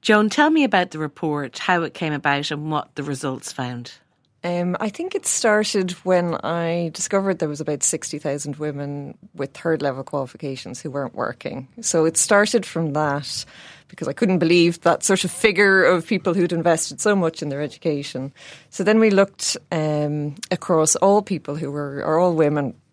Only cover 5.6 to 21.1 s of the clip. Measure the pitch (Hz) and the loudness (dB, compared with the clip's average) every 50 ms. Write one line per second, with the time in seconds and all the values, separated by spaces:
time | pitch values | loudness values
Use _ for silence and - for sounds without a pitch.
5.6 | 214 208 - 208 190 185 180 - _ 185 185 180 175 175 165 - - 123 165 170 | 2 0 0 0 0 -2 -4 -6 _ 2 2 2 2 0 -2 -4 -4 -4 -4 -2
6.6 | 170 165 165 175 170 165 156 - - - - 196 196 196 185 170 - 151 147 147 | -2 -2 -2 -2 -2 -4 -4 -6 -6 -2 0 0 0 0 -2 -2 -2 -4 -4 -6
7.6 | 156 160 151 143 - - - 151 - - - 147 - 156 139 147 143 143 143 147 | -6 -6 -4 -2 -2 -2 -2 -2 -6 -8 -10 -6 -4 -4 -4 -4 -6 -8 -8 -6
8.6 | 151 151 143 143 143 143 143 143 143 139 - _ - - _ - 139 135 _ - | -6 -6 -6 -6 -8 -8 -8 -10 -10 -12 -16 _ -20 -20 _ -8 -8 -8 _ -6
9.6 | - 170 160 151 147 143 131 131 135 - - 143 135 127 - - - 143 135 131 | -2 0 0 0 0 -2 -2 -4 -8 -6 -6 -6 -6 -6 -8 -10 -8 -8 -8 -8
10.6 | - - - - - 156 131 143 139 127 - - 117 - 135 _ - 135 - 139 | -10 -12 -14 -10 -10 -8 -6 -6 -6 -6 -6 -4 -4 -4 -4 _ -10 -10 -8 -8
11.6 | 135 - _ - 226 - - 170 160 165 165 - - - 220 202 208 214 - 233 | -12 -14 _ -10 -6 -2 2 2 2 2 2 0 2 4 4 4 4 4 2 -2
12.6 | 190 - - 170 165 156 139 151 156 147 139 143 143 - - - - - - - | -2 -2 -4 -4 -4 -2 -2 -2 -2 -2 -2 -4 -6 -8 -10 -10 -10 -12 -18 -20
13.6 | - - - - _ _ - - - - 139 - - 202 185 175 160 160 170 175 | -20 -20 -20 -20 _ _ -14 -10 -8 -8 -4 -2 0 2 2 2 4 4 6 6
14.6 | 170 175 170 - - 175 165 - - - 190 196 - 180 - - - 220 202 175 | 6 4 2 2 4 4 4 4 4 0 2 2 0 -2 -4 -4 -4 -4 2 4
15.6 | 202 196 190 190 180 131 185 175 165 - 226 185 - 190 170 202 175 175 175 170 | 4 6 6 6 6 4 4 2 0 0 -2 -2 0 0 0 2 0 0 0 0
16.6 | 160 175 165 160 - - 143 135 - 214 208 196 180 165 165 - - 147 139 139 | 2 2 2 2 0 -6 -8 -2 0 2 2 2 2 0 -2 -4 -8 -6 -6 -6
17.6 | 147 143 - - - 175 151 143 143 139 - 135 131 139 - - - - - - | -6 -8 -8 -6 -4 -4 -4 -2 -6 -8 -8 -8 -10 -10 -12 -16 -20 -20 -20 -20
18.6 | - _ - - 196 196 214 220 220 220 202 190 196 196 - _ - - - - | -20 _ -8 -2 0 4 4 6 6 6 6 4 4 2 0 _ -6 -4 -4 -6
19.6 | - _ - 165 156 151 151 151 147 147 147 151 147 151 143 143 - - 185 180 | -6 _ -4 -2 0 0 0 0 0 -2 -2 -2 -4 -6 -8 -10 -6 -6 -6 -6
20.6 | - - 180 160 156 156 - - - 190 | 0 0 2 4 4 4 2 4 4 4